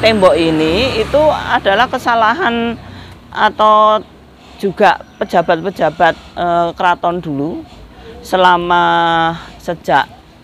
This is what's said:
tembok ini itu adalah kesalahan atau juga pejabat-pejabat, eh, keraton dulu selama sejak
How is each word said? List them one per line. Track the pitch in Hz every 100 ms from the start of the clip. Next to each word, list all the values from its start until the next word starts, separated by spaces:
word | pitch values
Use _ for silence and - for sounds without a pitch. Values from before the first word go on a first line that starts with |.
tembok | 220 220 185 156
ini | 165 156 156 175 262 220
itu | 220 277 311
adalah | - - 247 208 196 247
kesalahan | 262 254 233 214 240 349 233 233 233 - - - - -
atau | - 214 - 214 214 214 214 - - - - - -
juga | 202 170 196 - - -
pejabat-pejabat, | 196 190 170 170 175 185 160 156 170 160 - -
eh, | 175 175 170 -
keraton | 180 175 175 175
dulu | 165 139 147 320 320 - - - - -
selama | - 185 180 175 175 175 170 170 170 165 165 165 - -
sejak | - 170 - 151 - - - -